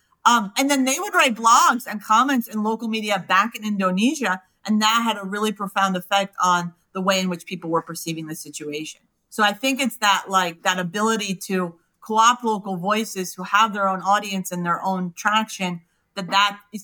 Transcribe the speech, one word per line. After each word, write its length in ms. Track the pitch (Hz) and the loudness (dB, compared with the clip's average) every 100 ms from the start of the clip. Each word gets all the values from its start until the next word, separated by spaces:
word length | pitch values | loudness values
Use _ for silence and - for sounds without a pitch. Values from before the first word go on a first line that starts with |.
| _ _ | _ _
Um, 300 | 208 233 196 - | 4 4 2 -2
and 140 | 277 | 2
then 160 | 277 262 | 2 2
they 120 | 302 | -2
would 140 | 403 | 0
write 220 | 370 285 | 2 2
blogs 520 | 220 226 247 349 240 - | 4 6 6 6 2 -4
and 160 | 214 | -10
comments 460 | - 220 269 262 - | 2 2 4 0 -2
in 140 | 214 | -4
local 260 | 214 226 226 | -2 -2 -4
media 300 | 220 214 196 | -4 -2 -2
back 360 | - 185 226 | 2 2 2
in 80 | 220 | -4
Indonesia, 800 | 214 202 190 185 240 311 208 185 - _ | -6 -2 0 2 2 2 -2 -4 -8 _
and 160 | - 214 | -2 2
that 220 | 214 233 | 4 4
had 160 | 233 208 | 0 -2
a 60 | 190 | -6
really 260 | 208 214 | -4 -4
profound 460 | 208 196 202 190 180 | -4 -4 0 0 0
effect 360 | - 196 196 - | 0 0 0 0
on 300 | 180 175 175 - _ | 2 2 0 -10 _
the 80 | 190 | -4
way 180 | 185 190 | 0 0
in 80 | 185 | 0
which 160 | 170 | -4
people 240 | - 180 165 | -8 -12 -4
were 140 | 165 | -4
perceiving 440 | 165 160 170 160 156 | -4 -10 -8 -8 -10
the 80 | |
situation. 680 | 165 147 147 151 151 156 - _ _ _ | -12 -14 -12 -10 -10 -12 -16 _ _ _
So 140 | - | 0
I 100 | 208 | 0
think 280 | 202 262 269 | 0 -2 0
it's 160 | 262 - | -2 0
that, 280 | 208 190 185 | 2 2 2
like, 340 | 190 175 165 | 0 0 0
that 160 | 190 185 | -2 -2
ability 560 | 175 208 220 220 202 185 - | -2 -2 0 0 -2 -6 -4
to 260 | 185 175 - _ _ | -2 -2 -8 _ _
co-opt 440 | - 220 226 247 | -2 4 4 4
local 340 | 233 208 202 180 | 0 -2 -4 -4
voices 560 | 185 214 220 190 180 | -2 -2 -2 -6 -8
who 80 | - | -8
have 320 | 185 202 220 | -2 2 2
their 120 | 202 196 | 2 -2
own 140 | 190 | 0
audience 500 | 185 208 208 190 180 | 0 0 0 -6 -6
and 140 | 175 | -6
their 180 | 175 170 | -2 -2
own 300 | 190 185 180 | -2 -4 -6
traction, 720 | - 208 220 220 - 185 175 - _ _ | -6 -2 0 -2 -6 -6 -8 -14 _ _
that, 160 | 202 180 | -12 -2
that 300 | 196 202 202 _ 214 | 2 2 0 _ -18